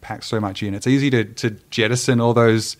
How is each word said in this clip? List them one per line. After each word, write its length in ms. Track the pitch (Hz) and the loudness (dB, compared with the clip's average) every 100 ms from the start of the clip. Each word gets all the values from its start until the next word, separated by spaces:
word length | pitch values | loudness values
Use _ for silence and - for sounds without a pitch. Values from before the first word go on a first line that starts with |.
pack 220 | - 110 | -16 -14
so 180 | - 113 | -6 -4
much 220 | 104 92 | -4 -6
in. 100 | 104 | -6
It's 140 | 101 127 | -4 0
easy 240 | 135 139 | 2 2
to, 120 | 123 | 0
to 280 | 104 - 117 104 - | 0 -4 -6 -6 -8
jettison 540 | - 110 127 - 120 | -2 0 0 0 2
all 100 | 117 | 2
those 460 | 117 117 110 - - | 4 4 4 0 -12